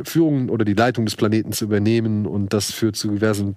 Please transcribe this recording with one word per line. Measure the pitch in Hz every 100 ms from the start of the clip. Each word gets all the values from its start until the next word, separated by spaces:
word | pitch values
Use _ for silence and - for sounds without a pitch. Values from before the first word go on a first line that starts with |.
Führung | - 160 165 139 120
oder | 110
die | 104
Leitung | 101 120 120 110
des | -
Planeten | 107 110 107
zu | 101 107
übernehmen. | 104 104 117 113 107 101
Und | 101 98
das | 104 -
führt | - 110 104
zu | 110
diversen | 104 110 101 101